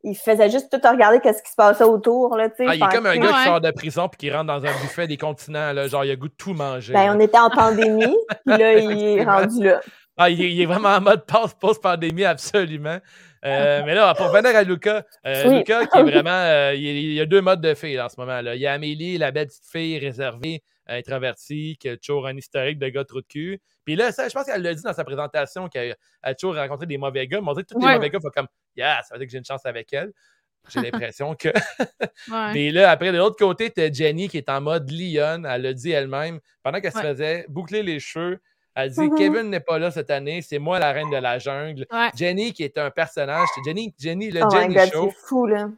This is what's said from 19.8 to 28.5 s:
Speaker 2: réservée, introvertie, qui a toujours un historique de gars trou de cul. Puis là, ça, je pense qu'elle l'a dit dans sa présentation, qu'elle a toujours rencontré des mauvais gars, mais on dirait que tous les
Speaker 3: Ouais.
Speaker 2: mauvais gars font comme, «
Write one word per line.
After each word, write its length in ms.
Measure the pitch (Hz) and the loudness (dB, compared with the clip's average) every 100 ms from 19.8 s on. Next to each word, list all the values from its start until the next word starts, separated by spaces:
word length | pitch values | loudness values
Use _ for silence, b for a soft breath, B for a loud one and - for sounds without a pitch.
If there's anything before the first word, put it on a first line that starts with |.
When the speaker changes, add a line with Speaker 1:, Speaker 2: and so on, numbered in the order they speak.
| 165 156 | -6 -6
Speaker 2:
réservée, 640 | 139 120 131 117 156 160 _ _ - | -8 -8 -8 -8 -10 -10 _ _ -12
introvertie, 920 | 120 127 135 127 - - 151 156 151 | -12 -8 -6 -6 -8 -12 -10 -10 -10
qui 100 | 135 | -10
a 80 | 120 | -10
toujours 300 | - 147 135 | -6 -6 -6
un 80 | 131 | -12
historique 440 | - 143 131 151 | -8 -4 -4 -4
de 80 | 135 | -6
gars 140 | 131 139 | -6 -8
trou 160 | 127 | -12
de 60 | - | -12
cul. 320 | 147 170 190 _ _ - | -12 -10 -12 _ _ -8
Puis 100 | 160 | -2
là, 160 | 240 | -2
ça, 160 | - 262 | -2 -6
je 60 | |
pense 120 | 269 277 | -6 -6
qu'elle 160 | 208 | -4
l'a 120 | 170 | -4
dit 100 | 160 | -6
dans 100 | 214 | -8
sa 100 | 170 | -8
présentation, 640 | 135 139 147 151 139 190 185 | -8 -8 -6 -6 -6 -8 -10
qu'elle 280 | 131 120 110 _ _ | -8 -8 -10 _ _
a 100 | 135 135 | -8 -6
toujours 200 | 185 156 | -6 -4
rencontré 300 | 139 139 170 | -6 -8 -8
des 120 | 139 | -8
mauvais 300 | 139 131 131 | -6 -6 -6
gars, 120 | 196 | -6
mais 80 | 175 | -4
on 40 | |
dirait 100 | 143 | -6
que 100 | 196 | -6
tous 60 | 226 | 0
les 60 | 254 | 2
Speaker 3:
Ouais. 80 | 247 | 4
Speaker 2:
mauvais 140 | 151 | 0
gars 100 | 185 | -4
font 100 | 151 | -6
comme, « 140 | - 135 | -6 -6